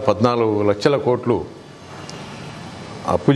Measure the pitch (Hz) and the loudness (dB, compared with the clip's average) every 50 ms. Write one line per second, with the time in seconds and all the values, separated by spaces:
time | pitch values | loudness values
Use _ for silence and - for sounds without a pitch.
0 | 107 107 101 95 117 123 120 120 113 110 104 104 104 104 98 101 - 151 143 131 | 2 2 2 4 4 2 4 4 2 2 2 2 2 2 2 4 4 2 2 4
1 | - 120 123 107 - 120 113 87 - - - - - - - - - - - - | 2 2 0 2 2 2 0 0 0 -6 -12 -16 -18 -18 -20 -18 -18 -16 -16 -16
2 | - - - - - - - - - - - - - - - - - - - - | -14 -14 -14 -14 -14 -14 -14 -14 -14 -14 -14 -14 -14 -14 -14 -14 -14 -14 -14 -10
3 | - - 90 - - - 139 | -4 -2 -2 0 4 4 6